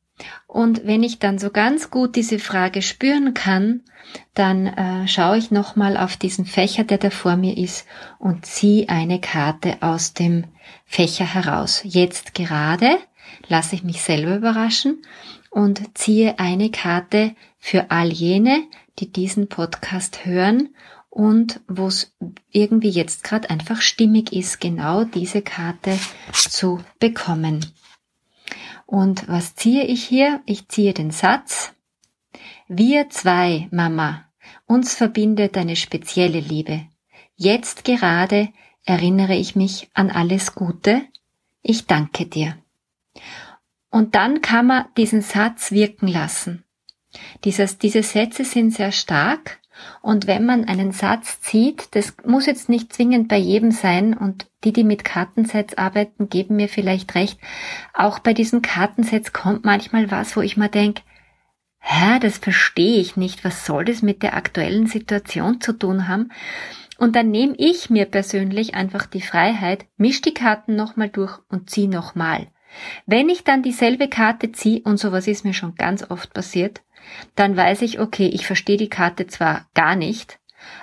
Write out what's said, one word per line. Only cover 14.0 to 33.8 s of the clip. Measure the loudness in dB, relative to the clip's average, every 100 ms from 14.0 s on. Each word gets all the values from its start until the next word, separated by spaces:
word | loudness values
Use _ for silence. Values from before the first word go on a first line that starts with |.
selber | -2 0 0 0
überraschen | 0 0 0 0 -2 -4 -8 -20 -20 -20 _
und | 0 2 0 -6 -4
ziehe | 2 4 2 0
eine | -2 0 -2
Karte | -2 -2 -2 0 0 0 -4 _ _
für | -2 -2 0
all | 0 0
jene, | 0 2 4 4 2 0 -12 _ -12
die | -8
diesen | -4 -2 -2 -4
Podcast | -4 -6 -8 -8 -8 -8 -8 -2
hören | 2 4 2 0 -6 -20 -20 _
und | 0 4 4 2 -2 -8
wo's | -4 -2 -2 -6 _ -14 -14 _
irgendwie | 0 4 4 2
jetzt | 0 -2 -6
grad | -4 -4 -2
einfach | -4 -4 -2
stimmig | 0 2 4 4 2
ist, | -4 -4 -6
genau | -4 -4 0 0
diese | 0 -2 -4 -4
Karte | -4 -6 -8 -6 -4 -4 -6 -12 -6
zu | -2 -2 0 -2 -2 -6 _
bekommen. | 0 0 -4 -2 -2 -2 -6 -14 _ _ _ _ _ _ -16 -16 -16 -20 -4
Und | 2 2 0 -2
was | -4 -4
ziehe | -2 2 2
ich | 2 -2
hier? | 0 2 4 2
Ich | -4 -6 -4
ziehe | 0 2
den | 2 -4
Satz: | 0 2 2 -2 -8 -8 -14 _ _ _ _ _ -20 -20 -20 -6
„Wir | 2 4 4 0
zwei, | -2 2 2 2 0 -2
Mama, | -2